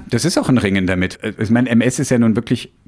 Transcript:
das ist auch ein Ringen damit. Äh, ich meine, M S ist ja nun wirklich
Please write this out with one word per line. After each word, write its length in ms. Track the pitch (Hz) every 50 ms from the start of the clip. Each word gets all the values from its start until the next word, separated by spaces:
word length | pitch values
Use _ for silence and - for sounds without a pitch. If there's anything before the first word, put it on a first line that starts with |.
| - -
das 160 | - 117 -
ist 140 | 170 208 311
auch 100 | - -
ein 80 | 131
Ringen 300 | 120 98 98 98 98 92
damit. 360 | 90 95 90 92 90 - -
Äh, 120 | - 110 95 -
ich 120 | 107 95
meine, 180 | 117 120 127 123
M 140 | 117 117
S 160 | 110 127 - -
ist 120 | 139 -
ja 80 | 131 117
nun 160 | 117 113 104
wirklich 380 | 113 - - 131 113 - - _ _ _